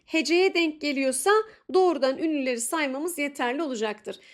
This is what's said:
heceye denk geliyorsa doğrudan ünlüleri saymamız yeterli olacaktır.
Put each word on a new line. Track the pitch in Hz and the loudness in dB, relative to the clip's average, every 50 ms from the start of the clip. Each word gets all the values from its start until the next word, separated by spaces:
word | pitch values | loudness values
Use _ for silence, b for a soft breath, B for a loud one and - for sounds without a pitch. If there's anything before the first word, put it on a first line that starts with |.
| B | B
heceye | - - 320 254 269 330 349 370 381 381 | -2 -2 0 0 2 2 4 4 4 2
denk | 339 339 320 302 311 | 2 0 0 -2 -4
geliyorsa | - 294 277 269 277 262 254 - - 381 415 440 440 B B B B - - | -4 -2 0 0 0 0 0 2 2 4 4 4 2 B B B B 0 2
doğrudan | 370 370 359 330 269 254 262 269 - | 4 4 4 2 2 0 0 0 0
ünlüleri | 311 320 311 294 262 254 247 233 | -2 -2 0 0 0 -2 -2 -2
saymamız | 233 - - 320 302 269 262 269 311 359 330 - | -4 -4 -2 -2 -2 -2 -4 -4 -6 -6 -4 -4
yeterli | 294 285 285 - 262 240 254 294 | -4 -4 -4 -4 -4 -2 -2 -2
olacaktır. | 339 285 254 214 220 214 208 214 - - - b b b | -4 -4 -4 -4 -4 -4 -6 -6 -10 -14 -14 b b b